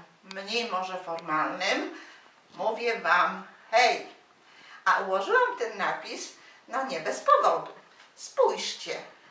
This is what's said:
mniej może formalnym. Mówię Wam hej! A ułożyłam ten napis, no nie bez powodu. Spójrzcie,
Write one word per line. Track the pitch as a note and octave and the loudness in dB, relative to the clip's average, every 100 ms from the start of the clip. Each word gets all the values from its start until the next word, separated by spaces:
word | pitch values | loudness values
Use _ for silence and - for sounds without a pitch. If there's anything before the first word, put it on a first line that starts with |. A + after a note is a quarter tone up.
| - _ | -18 _
mniej | F#3+ F#3+ G3 A#3 G#3+ | -14 -12 -4 -4 -2
może | F3+ F#3 F3+ | -4 -4 -8
formalnym. | E3+ E3 E3 D#3 E3 - G3 B3+ - - - - - _ _ | -8 -8 -4 -2 -2 -2 -2 -2 -4 -10 -18 -20 -20 _ _
Mówię | - G#3+ A3+ A#3 G#3 | -6 -4 -2 -2 0
Wam | E3+ F3 F#3 F#3+ - - - | 2 4 2 -2 -12 -20 0
hej! | A3+ A#3 - - - _ _ _ - - - | 4 4 2 -6 -18 _ _ _ -20 -20 -4
A | - - | 0 2
ułożyłam | G3 F#3+ D4+ B4 A#4+ - | 2 0 4 4 4 0
ten | A3+ G3+ | -6 -4
napis, | E3 - A3 - - - - - - | -4 -4 -8 -12 -12 -16 -20 -20 -8
no | B3 C4+ | -4 -4
nie | - | -4
bez | - - | -6 0
powodu. | - - - - - - - - - | 6 6 6 2 -4 -16 -20 -20 -20
Spójrzcie, | - - - A#4+ - - - - - - - - | -18 -4 2 2 2 -6 -8 -10 -10 -12 -20 -20